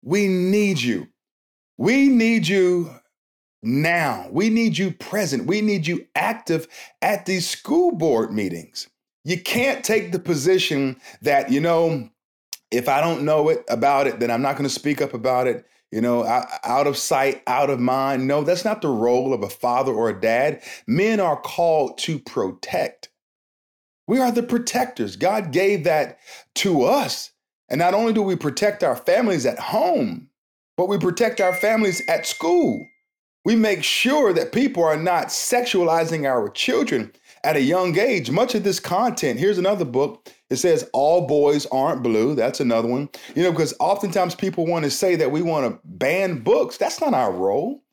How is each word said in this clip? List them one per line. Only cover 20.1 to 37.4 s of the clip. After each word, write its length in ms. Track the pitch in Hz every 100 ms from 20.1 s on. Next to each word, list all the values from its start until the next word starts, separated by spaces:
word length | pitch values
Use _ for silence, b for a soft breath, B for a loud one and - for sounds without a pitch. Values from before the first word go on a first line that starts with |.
| 98
dad. 440 | 113 117 143 139 B B B
Men 320 | 135 208 220
are 200 | 180 147
called 600 | - - 170 156 135 -
to 180 | - 156
protect. 920 | - - 98 - - 180 - - - _ _ _ _ _ _ _ _ _ -
We 100 | 247
are 140 | 254
the 100 | 240
protectors. 760 | 240 240 233 247 254 - 104 95
God 360 | 165 214 175
gave 320 | 147 196 202
that 340 | 156 156 143 - B B B -
to 300 | 202 160 131
us. 480 | 254 139 - - _ _ _ _
And 80 | 139
not 160 | 175
only 200 | 196 233
do 100 | 220
we 120 | 196 180
protect 480 | 151 139 208 202
our 120 | 156 120
families 500 | - 196 233 170 127
at 140 | 113
home, 720 | - 214 349 311 110 85 - _ _ _ _ -
but 100 | 180
we 120 | 196
protect 420 | 180 170 226 220
our 120 | 185
families 500 | 180 208 220 208 175 -
at 200 | 160 -
school. 580 | - 165 339 311 104 - _ _ _ _ _
We 120 | - 226
make 280 | 320 180
sure 480 | 143 - 247 302 240
that 200 | 165 -
people 320 | 220 277 -
are 120 | 160 156
not 340 | 170 175 -
sexualizing 1000 | - - 247 240 190 175 165 160 160 139
our 200 | 127 104
children 640 | - - 117 - 131 110 b b b